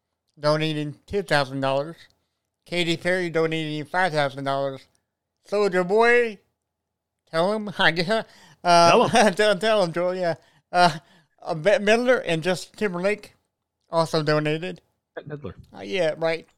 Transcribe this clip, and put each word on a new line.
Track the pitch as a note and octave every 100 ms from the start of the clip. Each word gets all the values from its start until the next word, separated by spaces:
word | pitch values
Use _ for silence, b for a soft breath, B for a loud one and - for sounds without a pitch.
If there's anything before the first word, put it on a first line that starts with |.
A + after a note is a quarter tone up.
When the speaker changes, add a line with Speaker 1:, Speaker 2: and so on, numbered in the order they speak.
| _ _ _ _
Speaker 1:
donating | D3 D#3 D#3 D3+ D3 C#3+ -
ten | G3+
thousand | E3+ D3 C3+ C3+
dollars, | C3+ C3+ D#3 E3+ - _ _ _ _ _
Katy | - F3 E3+ E3
Perry | F3 F#3 F3
donating | D#3+ D#3+ D#3+ D3+ D3+
five | C#3+ F3+ F#3
thousand | D3+ C#3 C3+
dollars, | C3+ C#3 C#3 C3+ _ _ _ _ _ _ -
Soulja | G3+ G3+ F3+ F3+
Boy, | G#3+ A#3 A#3+ A#3 G3 _ _ _ _ _ _ _ _ _
tell | E3 F3+
him, | G#3+ G#3
<laughs> | E3+
I | F3
guess, | E3 F3 A3 - b b b
uh, | F3 E3+ E3+
Speaker 2:
Tell | G3+ F#3+
him. | A3 G#3+
Speaker 1:
<laughs> |
tell, | F3 G#3+ F#3+
tell | A3 G#3+
him, | F3
Joel, | E3 F3+
yeah. | F#3 F3 D#3 b b _
Uh, | F3+ F3 D#3 B B B B
uh, | -
Bette | E3 E3 G#3
Midler | G3+ A#3 B3 A#3+
and | - E3
Justin | E3+ F3+ - -
Timberlake | G#3+ F3 F#3+ G#3 - _ _ _ _ _ -
also | E3 D#3+ E3
donated. | D3+ D3+ D3+ D#3 F3+ E3+ _ _ _ -
Speaker 2:
Bette | -
Midler. | D3 G2 - - -
Speaker 1:
Uh, |
yeah, | G3+ G3 D#3+ D3+
right. | E3 E3 -